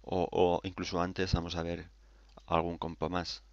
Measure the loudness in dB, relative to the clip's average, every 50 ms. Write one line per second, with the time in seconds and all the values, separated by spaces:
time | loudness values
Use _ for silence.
0 | -6 -2 0 0 0 2 4 6 6 6 4 2 0 -4 -6 -4 -6 -2 0 0
1 | 0 0 0 -2 0 2 2 0 0 -2 -4 -4 -2 -2 -4 -6 -6 -12 -18 -20
2 | -20 -20 -20 -20 -20 -20 -20 -20 -6 2 2 2 2 2 -2 -4 -4 -6 -4 -2
3 | -2 -2 0 -2 -4 -4 -8 -12 -14 -20